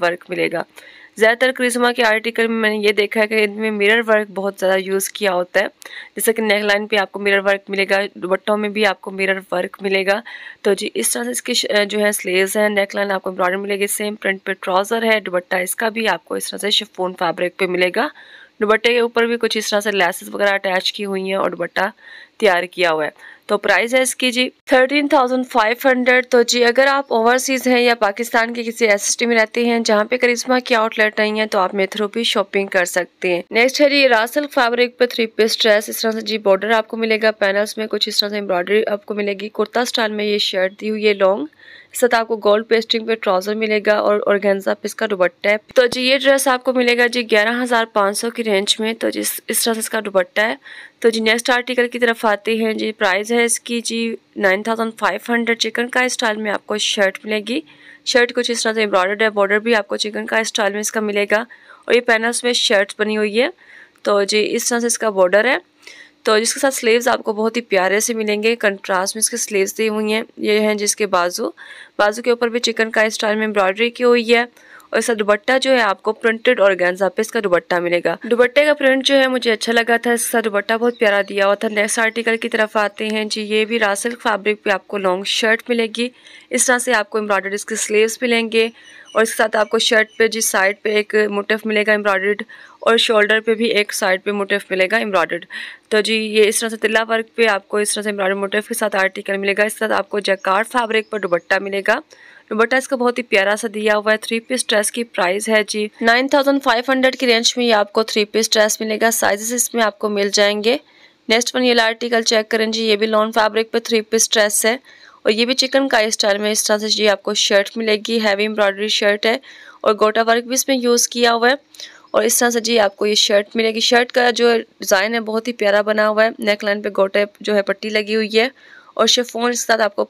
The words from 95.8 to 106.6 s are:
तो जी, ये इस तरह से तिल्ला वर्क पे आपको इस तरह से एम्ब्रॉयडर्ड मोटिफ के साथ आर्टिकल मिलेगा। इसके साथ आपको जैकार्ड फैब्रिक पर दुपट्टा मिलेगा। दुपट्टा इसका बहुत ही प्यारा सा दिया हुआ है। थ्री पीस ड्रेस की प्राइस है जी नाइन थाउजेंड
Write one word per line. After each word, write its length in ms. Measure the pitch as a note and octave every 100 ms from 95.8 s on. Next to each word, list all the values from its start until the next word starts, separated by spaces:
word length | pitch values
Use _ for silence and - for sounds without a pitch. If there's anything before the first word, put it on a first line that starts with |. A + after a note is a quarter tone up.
| _
तो 100 | G#3+
जी, 160 | G#3 A3
ये 260 | A3 G#3+
इस 160 | G#3 A3+
तरह 100 | A3+
से 80 | A3
तिल्ला 240 | G#3+ A3
वर्क 240 | A3 A3+ A3+ -
पे 80 | A3+
आपको 340 | G3 - G#3
इस 140 | G#3 G#3+
तरह 80 |
से 60 | G#3
एम्ब्रॉयडर्ड 300 | G3+ F#3+ G3
मोटिफ 280 | G3 G#3 G#3
के 80 | A3+
साथ 200 | G#3+ G3+
आर्टिकल 420 | F#3+ G#3 G3+ G3
मिलेगा। 260 | G3 F#3+
इसके 220 | G#3+ - G#3+
साथ 100 | G3+
आपको 240 | F#3+ G#3
जैकार्ड 480 | F#3+ F#3+ F#3+ F#3+ A3+
फैब्रिक 420 | B3+ A3+ A3 G#3+
पर 100 | G#3+
दुपट्टा 400 | F#3 E3+ - F#3+
मिलेगा। 420 | G3 G3 G3 B3 - - - - _
दुपट्टा 280 | A3 A#3 C4
इसका 180 | B3+ C4
बहुत 220 | A#3+ A#3+
ही 60 |
प्यारा 320 | A#3+ G3+ G3 G#3+
सा 120 | A#3
दिया 280 | G#3 G#3+ G#3
हुआ 160 | G#3+
है। 60 | G#3+
थ्री 220 | - A3+
पीस 260 | A3+ B3+ -
ड्रेस 200 | G#3 G3+
की 120 | A#3+
प्राइस 460 | A#3 - F3+ G3 A3
है 140 | A3
जी 260 | G#3 G#3+ G#3 -
नाइन 280 | A3+ A#3+ C4+
थाउजेंड 260 | C#4+ C#4 C#4